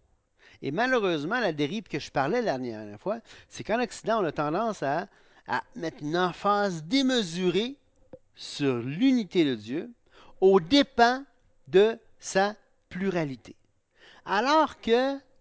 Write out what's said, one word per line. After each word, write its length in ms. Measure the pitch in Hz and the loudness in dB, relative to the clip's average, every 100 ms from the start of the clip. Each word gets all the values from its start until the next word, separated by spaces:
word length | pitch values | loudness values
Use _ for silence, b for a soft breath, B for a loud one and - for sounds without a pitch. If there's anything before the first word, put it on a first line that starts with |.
| _ _ _ _ b b | _ _ _ _ b b
Et 100 | - | -6
malheureusement, 680 | 160 254 254 196 160 147 247 | -2 0 2 0 0 -2 -2
la 140 | 208 | -2
dérive 300 | 151 143 214 | -2 -4 -4
que 160 | - 151 | -8 -8
je 120 | - | -6
parlais 300 | 147 135 240 | -2 -2 0
la 160 | 208 135 | -2 -4
dernière 420 | 123 107 104 104 | -6 -8 -12 -10
fois, 220 | 185 226 B B B | -8 -8 B B B
c'est 160 | - | -14
qu'en 180 | - 226 | -6 -4
Occident, 400 | 233 - 185 226 | -4 -6 -4 -2
on 40 | 170 | -2
a 80 | |
tendance 500 | 147 147 170 226 196 | -2 -4 -2 -4 -4
à, 240 | 139 156 202 b b b - | -4 -4 -6 b b b -6
à 160 | 123 - - | -6 -6 -10
mettre 280 | 160 - | -10 -8
une 140 | 147 175 | -4 -2
emphase 680 | 180 - 202 208 202 170 | -2 -2 0 2 0 -4
démesurée 920 | 156 269 262 254 180 170 180 170 240 277 _ _ _ - _ - | -2 0 2 0 -2 -2 0 0 -2 -6 _ _ _ -20 _ -20
sur 440 | - - 143 120 | -16 -4 0 0
l'unité 680 | 123 160 269 254 185 185 147 | -4 0 2 4 2 2 2
de 100 | 113 | 0
Dieu, 380 | 107 143 240 - b b b - | -4 -8 -8 -14 b b b 2
aux 180 | 190 190 | 6 6
dépens 640 | 160 285 277 - 233 262 277 _ _ _ - | 6 4 4 4 4 2 -6 _ _ _ 0
de 280 | 175 214 226 - _ | 4 4 2 -10 _
sa 380 | - 190 202 214 _ _ _ | -4 0 0 -2 _ _ _
pluralité. 680 | 180 196 175 151 123 - - _ _ _ b b b - | -6 -2 -2 -2 -6 -14 -20 _ _ _ b b b -4
Alors 560 | 196 254 311 294 - | -2 2 4 2 0
que, 360 | - 233 269 277 - _ | 0 2 2 -2 -10 _